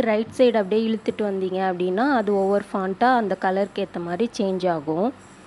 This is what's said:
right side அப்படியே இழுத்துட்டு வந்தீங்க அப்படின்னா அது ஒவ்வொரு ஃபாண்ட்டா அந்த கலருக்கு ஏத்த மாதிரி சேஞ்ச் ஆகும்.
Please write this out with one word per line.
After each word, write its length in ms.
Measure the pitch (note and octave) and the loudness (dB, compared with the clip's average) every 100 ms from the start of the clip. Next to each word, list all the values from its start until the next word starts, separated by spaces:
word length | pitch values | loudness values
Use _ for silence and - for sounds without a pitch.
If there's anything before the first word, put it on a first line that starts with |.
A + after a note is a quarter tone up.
| A#3 | 2
right 260 | G#3+ A#3 - | 0 -2 2
side 220 | B3 A3 | 4 4
அப்படியே 240 | F#3+ G#3+ A3+ | 0 0 0
இழுத்துட்டு 360 | A3 - A3 G#3 | -2 -4 -4 -4
வந்தீங்க 300 | F#3+ F#3+ F#3 F#3+ | -2 -2 -2 -2
அப்படின்னா 360 | F3+ F3+ F#3 C#4 C4 | 0 -2 0 2 2
அது 100 | G#3 G3+ | 2 2
ஒவ்வொரு 240 | F#3+ G3+ G3+ | 2 0 0
ஃபாண்ட்டா 380 | G3+ F#3+ F#3+ A#3+ B3+ | -4 -4 2 2 4
அந்த 160 | G3+ F#3 G3 | 0 -2 0
கலருக்கு 380 | F#3+ G3+ - F#3+ | 0 -2 -4 -6
ஏத்த 220 | F3+ E3+ | -6 -6
மாதிரி 180 | F3 A#3+ - | -4 -4 -2
சேஞ்ச் 260 | G3 F#3 F3+ E3 | -2 0 0 -2
ஆகும். 320 | C#3+ D#3+ A3+ - - - | -2 0 -2 -4 -18 -20